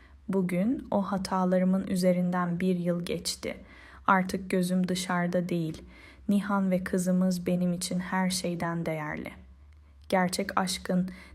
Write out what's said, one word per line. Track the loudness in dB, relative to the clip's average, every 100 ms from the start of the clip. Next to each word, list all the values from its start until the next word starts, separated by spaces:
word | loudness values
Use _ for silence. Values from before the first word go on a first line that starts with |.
| -20 -14 -2
Bugün | 0 0 0 0 -2 0
o | -2
hatalarımın | 0 -2 -2 0 2 2 4 2 0
üzerinden | 2 2 4 2 0 0 0
bir | 0 0
yıl | 0 -2
geçti. | -2 -6 -6 -6 -8 -8 -14 -20 -20 -6 2
Artık | 2 2 -4 -2
gözüm | 0 2 2 0
dışarıda | -2 -2 -2 0 0 0
değil. | -2 -2 -6 -14 -20 -20 -10 0
Nihan | 0 2 0 2
ve | 2
kızımız | 0 0 2 4 4 2 0
benim | 2 2
için | 0 -2 -4
her | -2 0 0
şeyden | 0 -2 -2 -2 -2 -2
değerli. | -4 -4 -8 -10 -14 -20 -20 -20 -20 -20 -16 0
Gerçek | 2 2 0 -2 0
aşkın | 0 -2 0 0 0 -4 -16